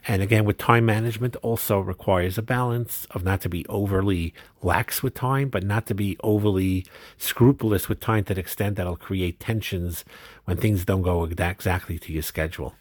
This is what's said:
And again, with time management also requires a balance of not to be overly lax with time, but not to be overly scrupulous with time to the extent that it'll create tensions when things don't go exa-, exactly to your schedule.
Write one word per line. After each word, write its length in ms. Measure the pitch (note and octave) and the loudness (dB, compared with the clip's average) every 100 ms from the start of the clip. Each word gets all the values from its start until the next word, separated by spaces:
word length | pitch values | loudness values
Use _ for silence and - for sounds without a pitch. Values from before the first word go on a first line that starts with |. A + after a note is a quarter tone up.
| - | 0
And 140 | G2 | 0
again, 240 | G2 A2 G#2 | 4 4 4
with 100 | G2 | 2
time 300 | - A#2 A#2 | 4 6 6
management 500 | G#2+ A2+ G#2+ B2 - | 2 0 -2 -6 -4
also 360 | A#2 A2+ - G2+ | -4 -2 0 0
requires 600 | F#2+ F2+ - F#2+ F2+ F#2 | 0 -4 0 2 2 -2
a 40 | |
balance 640 | A2 B2 B2 A#2 A#2 - - | -2 0 0 -2 -4 -8 -8
of 140 | - | -4
not 180 | F2+ G2 | 0 0
to 80 | F#2+ | -2
be 160 | F2 - | -6 -4
overly 640 | G#2 G2+ F#2+ G2+ F2+ E2+ - - _ | -2 0 2 2 0 -2 -8 -20 _
lax 400 | F2+ E2+ A2+ - | 0 2 0 -4
with 100 | - | -4
time, 380 | - B2 C3+ C#3 | -4 -2 0 0
but 140 | G2+ | -2
not 200 | G2 G#2 - | -2 -2 -2
to 80 | |
be 220 | G2+ G2+ - | -4 -2 -2
overly 640 | A2 G#2+ G#2 F#2+ F#2+ F#2 - - - - | 0 2 2 2 2 0 -4 -18 -20 -10
scrupulous 720 | - - B2 C#3 A2 G2 - | -8 6 6 6 2 0 0
with 100 | G2+ | -4
time 240 | - A2 | 0 0
to 100 | F#2+ | 0
the 60 | F#2+ | -4
extent 360 | F2+ - G#2 F#2+ | -6 -4 -2 -2
that 60 | |
it'll 140 | F2+ E2+ | -4 -6
create 420 | - F#2+ F2+ - | -4 -2 -2 -4
tensions 640 | - A2 - F#2 F2 E2 - - - - - | -4 -4 -2 -4 -4 -6 -14 -20 -20 -14 -4
when 100 | F2 | 0
things 300 | A2 G2+ F2+ | 2 2 2
don't 160 | F#2+ | 2
go 240 | F2+ F2 E2 | 2 0 -2
exa-, 240 | E2+ F2 | -2 -4
exactly 480 | F2+ G2+ F2+ - E2 | -2 -2 -2 -4 -10
to 140 | - | -6
your 100 | D#2 | -6
schedule. 520 | - - D#2+ - C2 - | -6 -4 -4 -4 -10 -12